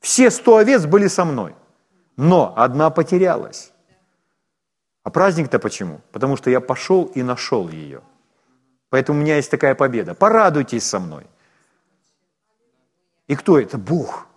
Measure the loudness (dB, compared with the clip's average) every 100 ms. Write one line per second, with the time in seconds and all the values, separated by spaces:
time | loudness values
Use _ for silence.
0 | -4 2 2 2 4 6 6 2 4 2
1 | 2 0 -2 -2 -8 -12 _ _ _ _
2 | _ -2 2 4 2 2 0 2 0 0
3 | -2 0 0 -2 -6 -16 -20 _ _ _
4 | _ _ _ _ _ _ _ _ _ _
5 | -6 0 0 0 -2 -2 -4 -8 -12 -12
6 | _ -6 -4 -2 0 0 0 -8 0 0
7 | 0 -4 -6 -6 -4 -4 -4 -10 -16 -18
8 | _ _ _ _ _ _ _ _ _ -2
9 | 0 0 0 0 0 0 0 2 0 -2
10 | -6 0 2 4 2 2 -2 -4 -6 -6
11 | -8 -14 -20 _ _ _ _ _ _ _
12 | _ _ _ _ _ _ _ _ _ _
13 | _ _ _ -8 2 2 2 -8 -4 -4
14 | -4 -12 -16